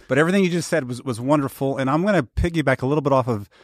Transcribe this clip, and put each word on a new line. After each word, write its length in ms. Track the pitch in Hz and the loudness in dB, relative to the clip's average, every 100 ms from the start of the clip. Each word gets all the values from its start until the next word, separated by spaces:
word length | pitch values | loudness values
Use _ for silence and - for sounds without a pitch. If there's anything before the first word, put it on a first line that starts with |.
| - | -2
But 100 | 131 | 2
everything 280 | 165 196 180 | 2 2 2
you 40 | |
just 200 | 170 - | 0 -2
said 180 | 165 127 | -2 -2
was, 160 | 120 | -6
was 160 | 131 113 | -8 -6
wonderful. 580 | 131 151 139 - 135 131 | 0 0 0 -2 -4 -2
And 120 | 131 | 0
I'm 160 | 151 202 | 0 2
gonna 180 | 185 | 0
piggyback 580 | 120 - 175 165 139 127 | -2 -2 -2 0 0 0
a 40 | 131 | 0
little 160 | 151 | 0
bit 100 | 139 | 2
off 160 | 135 123 | 2 2
of 220 | 107 101 _ | -4 -6 _